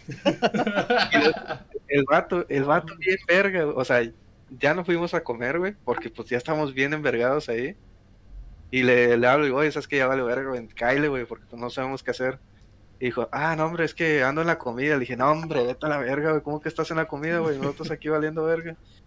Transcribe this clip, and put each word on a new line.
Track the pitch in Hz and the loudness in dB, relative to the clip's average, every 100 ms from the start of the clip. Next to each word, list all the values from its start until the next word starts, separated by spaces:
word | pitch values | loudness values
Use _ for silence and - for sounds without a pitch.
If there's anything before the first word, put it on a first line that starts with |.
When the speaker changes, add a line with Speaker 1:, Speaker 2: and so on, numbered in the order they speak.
| - | -14
Speaker 1:
<laughs> | 135 285 330 247 220 240 208 - 240 190 | -2 -2 2 0 0 0 0 2 2 2
Speaker 2:
Y | 226 | 4
el, | 226 - - - - - - | 2 2 -6 -12 -10 -12 0
el | 143 135 | 0 4
vato, | 160 185 180 - | 2 2 -2 0
el | 139 | 0
vato | 139 165 165 170 | 2 2 0 -4
bien | 185 190 - | -2 0 2
verga, | 180 196 185 151 | 4 4 2 0
o | 135 | 0
sea, | 131 123 117 - - - - 123 | 2 2 2 -6 -20 -20 -18 0
ya | 139 | 2
no | 175 180 | 2 0
fuimos | 170 175 | 0 0
a | 170 | -2
comer, | - 117 123 160 | -2 -4 -2 0
güey, | 185 208 | -2 -4
porque, | - 117 113 | -4 -2 -4
pues, | - 107 | -10 -4
ya | 123 | -4
estamos | - 151 147 | -2 -2 -2
bien | 135 139 | -2 -2
envergados | 156 143 120 123 147 135 | 0 0 2 2 0 -2
ahí. | 117 139 208 - - - - - - - - - | -4 -4 -10 -20 -20 -20 -20 -20 -18 -18 -18 -6
Y | 131 | 2
le, | 127 123 120 120 | 4 6 6 6
le | 123 | 6
hablo | 143 147 | 4 4
y, | |
"Oye, | 131 151 | 2 0
¿sabes | 147 - | -2 -2
qué? | 143 | 0
Ya | 131 | 2
vale | 135 | 2
verga, | 120 127 135 | 0 -2 -4
güey, | 127 113 | -6 -8
cáele, | - 120 139 147 | -2 0 2 0
güey, | 131 117 | -2 -6
porque, | 113 - | -12 -16
pues, | 120 | -10
no | 120 | -8
sabemos | 135 131 135 | -6 -6 -6
qué | - | -6
hacer". | 120 131 131 - - - - - - | -2 -4 -4 -14 -20 -20 -20 -20 -6
Y | 127 | -4
dijo, | 120 117 | -2 -4
"Ah, | 135 160 156 | -2 -2 0
no, | 160 | -2
hombre, | 170 | -2
es | 151 - | -4 0
que | 165 151 | 0 2
ando | 131 151 | 2 0
en | 165 | 0
la | 165 | -2
comida". | 127 117 143 | -4 -2 0
Le | 143 | 0
dije, | 120 120 | 0 0
"No, | 135 | 2
hombre, | 156 165 143 123 | 2 0 0 0
vete | 131 156 | -2 -2
a | |
la | 147 | -2
verga, | 123 139 156 | -2 -2 0
güey, | 151 | 0
¿cómo | 147 151 | -2 -6
que | 156 | -6
estás | 151 156 | -4 -4
en | 160 | -2
la | 156 | -4
comida, | 143 156 170 | -4 -2 -2
güey? | 160 139 | 0 -2
Nosotros | 139 139 160 | -4 -4 -8
aquí | 151 151 | -6 -2
valiendo | 156 156 160 | 0 -2 -2
verga". | 160 165 165 165 - - | 0 -2 -4 -14 -20 -20